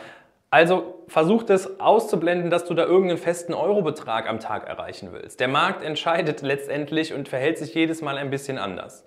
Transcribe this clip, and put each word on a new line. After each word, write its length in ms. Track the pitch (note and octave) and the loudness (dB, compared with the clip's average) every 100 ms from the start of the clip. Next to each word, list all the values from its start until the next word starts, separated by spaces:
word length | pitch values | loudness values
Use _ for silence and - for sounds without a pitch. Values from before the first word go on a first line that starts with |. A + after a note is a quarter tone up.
| - - _ _ _ | -12 -20 _ _ _
Also 540 | D3 E3+ F3+ E3 - - | 6 6 4 -2 -12 -4
versuch 360 | D#3+ D#3+ A3+ | 0 4 4
das 360 | - F#3+ - - | 4 2 0 0
auszublenden, 680 | C#3+ G#3+ A3+ F3+ E3 F3+ E3+ | 4 4 4 0 0 0 2
dass 160 | E3+ E3+ | 0 0
du 80 | |
da 120 | E3 E3 | 0 4
irgendeinen 340 | F#3 F#3 E3 | 4 4 2
festen 340 | E3+ E3+ - | -2 -4 -4
Eurobetrag 720 | C3 E3 G#3 D#3 - - A2+ A2 | -2 2 2 0 -2 -4 -4 -2
am 120 | A2 | -4
Tag 280 | - G2+ - | -4 -6 -6
erreichen 420 | - E2+ F2+ F#2+ | -10 -10 -10 -12
willst. 280 | F2 - - | -14 -12 -4
Der 80 | B2+ | 0
Markt 340 | C#3+ F3+ F#3 | 2 0 -2
entscheidet 580 | D3+ D3+ E3+ E3+ D#3+ D3 | -6 -4 0 0 0 -2
letztendlich 720 | C#3 C#3 - C#3+ C#3+ D#3 D#3 | -2 -2 -2 -4 -2 -2 -2
und 140 | C3 C#3 | -4 -6
verhält 320 | C3 C#3+ D#3+ | -2 0 -2
sich 160 | D3+ E3 | -2 0
jedes 260 | D#3+ D#3+ | 0 0
Mal 160 | D#3+ C#3 | -4 -4
ein 140 | C#3 | -4
bisschen 260 | C#3 - C3 | -4 -4 -4
anders. 460 | G2 F2 - - | -4 -6 -10 -16